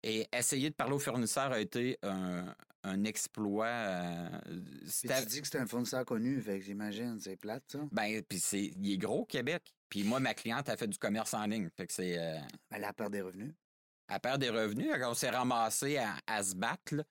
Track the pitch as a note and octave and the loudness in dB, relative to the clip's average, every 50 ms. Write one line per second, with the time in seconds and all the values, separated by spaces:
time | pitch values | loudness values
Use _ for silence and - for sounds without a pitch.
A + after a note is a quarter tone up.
0 | - A2+ A2 A2 G#2+ - - B2 A#2+ - D3 C3+ C3+ D#3 D3+ - C3+ A#2+ C#3 - | -2 0 0 0 0 0 0 2 2 2 2 2 2 0 2 0 2 2 2 2
1 | - C#3 A#2+ B2+ A#2 A2 - - C3+ C#3 B2+ A2 G#2+ F2+ - B2 A#2+ B2+ B2+ - | 2 0 2 2 2 2 2 2 2 2 2 2 0 2 2 0 2 2 0 0
2 | - G2+ F#2+ F#2 F#2 F#2 F2+ F2 F2+ F2+ - - - _ - _ - G2+ F#2+ G2 | -2 -2 0 0 0 0 0 -2 -4 -6 -10 -14 -20 _ -20 _ -6 -2 0 2
3 | G2+ G#2+ G#2 - - - - - G#2+ G2+ G2+ G#2 A2 A#2 A#2+ A#2+ A2 G2+ F#2 F2 | 0 0 0 -2 -6 -6 -4 -2 0 2 2 2 2 2 0 0 0 0 0 0
4 | F2 F2 E2+ E2+ E2+ E2+ F2 E2 - - E2 F2+ E2+ - C#2 - - D#2+ - - | 0 -2 -2 -4 -4 -6 -6 -8 -8 -8 -8 -8 -8 -10 -14 -14 -8 -4 -4 -2
5 | - A#2+ C3 C3+ B2 G#2+ A2+ C#3+ D3+ - - D3 B2+ A2 A2+ A#2+ B2 - - B2+ | 0 0 0 0 0 0 -4 -4 -4 -2 -2 -2 -2 0 0 -2 0 0 0 -2
6 | B2 - B2 A2 A2+ B2+ C#3+ C3 G#2 G#2+ G2 G2 F#2+ G2+ G2+ G#2 G#2+ G#2 G2+ G#2+ | 0 0 0 2 2 2 2 0 0 0 -2 -2 -2 -4 -6 -4 -4 -4 -2 -2
7 | A#2+ A#2+ A2+ G#2 F#2 F#2+ F#2+ F2+ - G#2 A2 C3+ _ - - C#3+ D3+ C#3+ A2 A2 | -4 -4 -4 -6 -6 -8 -8 -8 -6 -6 -6 -6 _ -8 -6 -6 -6 -2 0 0
8 | G#2+ G#2 A2 A2 - _ G2 F2+ - - - G2 G2+ D#2 D2+ F#2 G2 G2+ G2+ F#2+ | 2 2 0 -2 -2 _ -2 -2 0 2 2 2 0 0 -2 -2 0 2 2 2
9 | G2 G2+ A2+ E3+ B3 - - C3+ A#2+ C3+ E3 E3+ _ - _ _ _ _ - G2+ | 2 2 0 0 0 0 -2 -2 0 0 -2 -2 _ -10 _ _ _ _ -2 0
10 | G2 G#2 A#2+ C3+ C3+ B2 G#2+ - - A2+ A2+ C3+ C#3+ - A2 - A#2+ G#2+ G2 - | 2 4 4 4 4 2 0 0 -2 -2 -2 0 0 0 0 0 0 -2 -2 0
11 | - G#2+ G#2 A2 A2 - - A2 G#2+ G#2 G#2+ A2+ F#2+ E2 _ - F#2+ - - - | 0 0 2 2 0 0 0 0 2 2 2 0 0 -4 _ -8 -6 -6 -2 -2
12 | F#2 F2+ F2 E2+ E2 E2 D#2+ D#2+ C#2+ A#1+ - - _ _ - G#2 G2+ G2+ G#2 - | 0 0 0 0 0 0 -2 -4 -6 -10 -14 -16 _ _ -8 -6 -4 -6 -4 -4
13 | A2+ G#2 G2+ G2+ F#2+ F#2 F2+ F#2+ G#2+ C#3+ D#3+ _ _ _ _ _ _ _ _ _ | -4 -2 -2 -2 -4 -4 -6 -6 -8 -8 -8 _ _ _ _ _ _ _ _ _
14 | _ - G2 G2 - A#2+ C3+ C#3 C3+ A#2+ A2+ A2+ A2 G#2+ G#2+ B2 G3+ D#4 D4+ C3 | _ -4 -4 0 2 2 2 4 2 4 4 4 4 2 2 2 2 2 2 2
15 | B2+ A#2+ A#2+ - - B2+ A2+ B2+ B2 B2 B2 A#2 A2+ A2 - - C#3 C#3 D3 C#3 | 2 0 0 2 2 2 2 2 4 4 4 4 4 4 2 0 2 2 2 2
16 | A#2+ G#2 F#2 - - - A2 G#2+ G2+ F#2+ F#2+ F#2 G#2 A2+ D#3 - _ - D3+ C#3+ | 2 0 -2 -4 -4 -2 0 0 0 0 0 0 0 -2 -2 -4 _ -2 -2 -2
17 | D3+ _ | -2 _